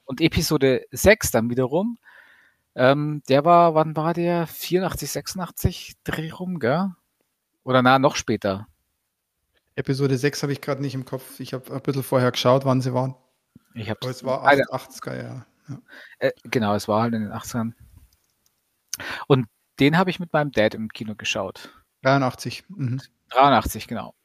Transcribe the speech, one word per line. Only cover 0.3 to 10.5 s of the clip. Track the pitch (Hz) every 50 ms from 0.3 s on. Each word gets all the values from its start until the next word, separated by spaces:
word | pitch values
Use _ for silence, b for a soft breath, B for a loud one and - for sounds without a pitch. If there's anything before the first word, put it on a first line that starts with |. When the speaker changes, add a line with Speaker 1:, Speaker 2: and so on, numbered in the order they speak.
| - 180 160 - 160 147 135 135 127 110 - -
Speaker 1:
sechs | - - - 190 214 - - -
dann | - 113 110 120
wiederum, | 120 127 131 120 143 175 208 240 233 - b b b b b b b b b b b b b b -
ähm, | - 127 131 139 147 147 151 151 147 -
der | - 131 143 143
war, | 170 175 170 170 170 156
wann | 156 156 160 151
war | 160 156 165 170
der? | 175 170 175 175 170 165
Vierundachtzig, | - - - - - 165 185 190 160 143 - 147 -
sechsundachtzig | - 143 - - - 185 175 - - - - 190 170 - - - - _ -
Dreh | - - 156 160 160
rum, | - - 185 185 185 156
gell? | 113 117 143 175 196 196 175 _ _ _ _ _ _ _ _ _ _ _ _ _ -
Oder | 127 127 127
na, | 123 127 135 135
noch | 131 147 -
später. | - - - 110 101 - 101 95 101 107 - _ _ _ _ _ _ _ _ _ _ _ _ _ _ _ _ _ _ _ _ -
Speaker 2:
Episode | 135 127 - 135 131 143 131 135
sechs | 120 131 147 - - -
hab |
ich | 143